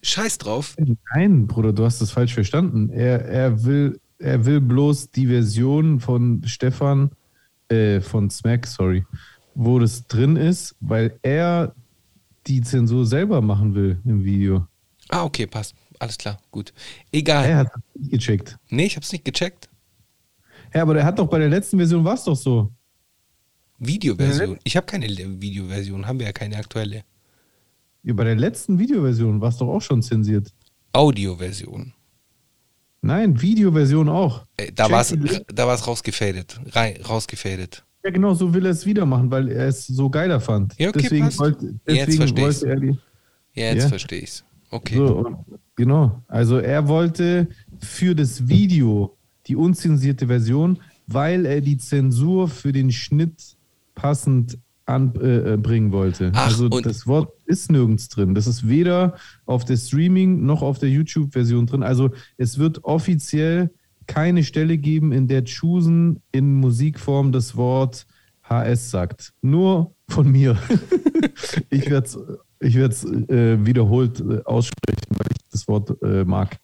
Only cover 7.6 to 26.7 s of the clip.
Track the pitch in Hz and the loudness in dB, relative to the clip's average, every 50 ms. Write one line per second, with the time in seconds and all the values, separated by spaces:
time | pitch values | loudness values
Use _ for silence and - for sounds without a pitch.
7.6 | _ _ 117 113 107 104 101 98 95 - - 110 101 98 - - - 113 120 120 | _ _ 2 2 4 4 2 0 -2 -2 -2 -2 -2 -2 -4 -2 -2 0 0 0
8.6 | 120 - - - 95 92 92 92 92 _ - - - - _ _ _ _ _ - | -2 -6 -4 -2 0 0 2 0 -2 _ -12 -18 -18 -20 _ _ _ _ _ -2
9.6 | 117 117 123 127 117 107 - - - _ - 113 127 143 160 147 151 165 180 - | 0 2 4 4 4 2 0 -4 -12 _ 0 2 2 4 4 4 2 2 0 0
10.6 | - - - _ 107 98 113 110 113 113 - _ - 127 139 156 170 175 175 175 | -4 -14 -14 _ -6 -2 -2 0 0 -2 -4 _ -4 -2 -2 0 0 0 0 0
11.6 | 160 - - - _ _ _ _ _ _ _ _ _ _ _ _ _ - 139 127 | -2 -4 -6 -12 _ _ _ _ _ _ _ _ _ _ _ _ _ -2 -2 -2
12.6 | 117 - - 127 120 113 120 127 123 107 123 147 190 208 214 139 107 107 101 101 | -2 0 0 0 2 2 2 2 0 0 0 0 0 0 0 0 2 2 2 2
13.6 | 107 107 98 104 98 95 90 90 - 123 110 101 95 98 98 98 98 98 95 95 | 0 0 2 0 0 0 0 -2 -2 -2 0 0 0 0 0 0 2 2 0 0
14.6 | 87 - _ _ _ _ _ _ _ - - 175 170 147 - - 113 98 - 107 | -2 -4 _ _ _ _ _ _ _ -6 -4 -4 -4 -4 -4 -6 -8 -6 -8 -10
15.6 | 104 - - _ _ _ - _ 135 117 110 - - 107 104 101 _ _ - 107 | -10 -10 -14 _ _ _ -12 _ -10 -10 -10 -10 -10 -10 -10 -10 _ _ -12 -12
16.6 | 98 - _ - - - - - _ _ - 151 147 156 151 143 135 135 165 147 | -12 -12 _ -20 -20 -20 -20 -20 _ _ -4 -2 0 2 2 2 2 2 2 2
17.6 | 135 - - 120 - _ _ - 147 139 - 117 - - 107 98 - - - - | 2 0 -2 -12 -18 _ _ -12 -8 -4 -4 -2 -2 0 -2 -2 -4 -8 -20 -20
18.6 | _ _ - 123 170 202 - 151 143 - - 170 _ 139 - - 175 180 - _ | _ _ -2 -2 0 -2 -2 -6 -10 -10 -10 -8 _ -6 -4 -4 -6 -6 -8 _
19.6 | - _ _ _ _ _ _ _ _ _ _ _ _ _ _ _ _ _ _ - | -20 _ _ _ _ _ _ _ _ _ _ _ _ _ _ _ _ _ _ -20
20.6 | - - - 156 165 156 156 151 143 160 185 233 196 151 170 160 156 147 143 196 | -20 -6 -2 0 2 2 2 4 2 2 2 0 0 0 2 2 2 2 2 0
21.6 | 208 - - 185 175 165 170 170 160 160 214 - - - 151 131 - 135 123 113 | 0 0 0 2 4 4 4 2 2 0 0 -2 -2 -2 -4 -2 0 0 0 0
22.6 | 104 101 - _ _ _ _ _ _ _ _ _ _ _ _ _ _ _ _ _ | 0 -2 -6 _ _ _ _ _ _ _ _ _ _ _ _ _ _ _ _ _
23.6 | _ _ _ _ - 120 165 214 202 143 101 87 139 135 - 143 196 - 190 - | _ _ _ _ -6 -6 -6 -2 -2 -2 0 0 0 0 0 0 -2 -4 -6 -8
24.6 | _ - - - 247 - - 190 127 107 101 92 92 95 95 92 98 101 95 98 | _ -2 -2 -2 -4 -4 -8 -6 -6 -6 -8 -8 -8 -12 -12 -10 -10 -8 -8 -8
25.6 | 95 90 95 101 98 98 98 98 98 113 131 131 117 104 101 - 107 104 104 104 | -8 -8 -8 -8 -8 -8 -8 -8 -8 -8 -6 -6 -6 -8 -8 -8 -10 -8 -8 -10
26.6 | 104 - | -12 -8